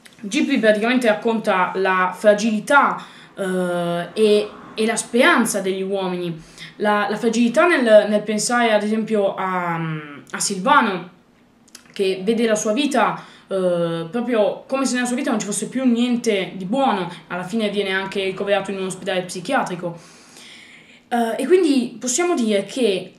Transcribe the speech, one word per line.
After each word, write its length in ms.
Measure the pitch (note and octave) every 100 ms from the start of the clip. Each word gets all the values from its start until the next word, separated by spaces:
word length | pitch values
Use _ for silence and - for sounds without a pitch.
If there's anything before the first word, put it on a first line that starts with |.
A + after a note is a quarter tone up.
| - -
G 260 | G3+ C#4 D#4
P 120 | C4
praticamente 480 | A3 G#3 A3+ B3+ A#3+
racconta 640 | G#3 A3+ A3 A3 F#3 F3+
la 400 | F#3+ F#3+ F#3 F#3 F#3
fragilità, 880 | G#3+ G3 A3+ G#3+ - C#4+ A#3 F3 - - - -
eh, 720 | F#3+ F#3 F3+ F3 E3+ E3+ E3+
e, 360 | - G#3+ G#3 G#3 - -
e 120 | - A3
la 100 | A3
speranza 640 | - A#3 D#4+ D4+ A3 G3+
degli 220 | F#3+ F#3+
uomini, 520 | F#3+ G3 F#3 F3+ F3 D#3+ - - - -
la, 300 | G#3 G#3 G3+
la 80 | G#3+
fragilità 500 | A#3 A3 A#3 D4 F4
nel, 400 | D#4 A#3 G#3+ G3+
nel 140 | G#3
pensare 500 | G#3 G#3+ G#3 A#3+ A#3
ad 100 | G#3+
esempio 520 | G#3 A3 G#3+ G#3+ G3
a, 400 | - F#3+ F#3 F3 E3 D#3+ D#3 D3 C#3+ -
a 100 | G3+
Silvano, 720 | - F#3 G#3+ C#4+ A3 F3+ E3+ - _ _ _ _ _ - -
che 300 | - F#3+ F#3+
vede 220 | F#3+ A3+ A#3
la 100 | G#3+
sua 160 | A3
vita, 500 | A3 D4 B3 G3 E3+ - - -
eh, 600 | G3 F#3 E3+ E3+ E3 E3
proprio 540 | A#3+ A#3+ A3+ F#3+ - -
come 200 | C4+ C4+
se 80 |
nella 120 | B3 A#3+
sua 100 | A#3+
vita 140 | D4
non 80 | A3
ci 80 | F#3+
fosse 220 | G#3 A3
più 160 | B3+
niente 680 | C4 A#3 B3 A#3 A#3 G3+ F3+
di 100 | F#3
buono, 480 | F#3 C4 C4+ G3+ E3+ - -
alla 160 | F3+
fine 240 | F3 A3+ G#3
viene 240 | G3+ F#3+
anche 320 | F#3+ F#3+ G3+
ricoverato 460 | F#3+ F#3+ G3+ G3+ G3
in 80 | F#3+
un 80 | F#3+
ospedale 360 | F3+ G3 F#3
psichiatrico. 1000 | F3+ F#3 E3+ C4 F3 F3 F3 E3+ - - - - - - - - - - -
Eh, 360 | A#3+ A3+ G#3+
e 40 | D4
quindi 500 | F#4 E4 C4 A#3+ -
possiamo 340 | B3 - F4
dire 300 | D4+ A3 G3+
che 500 | G3 C4 A3 F#3+ -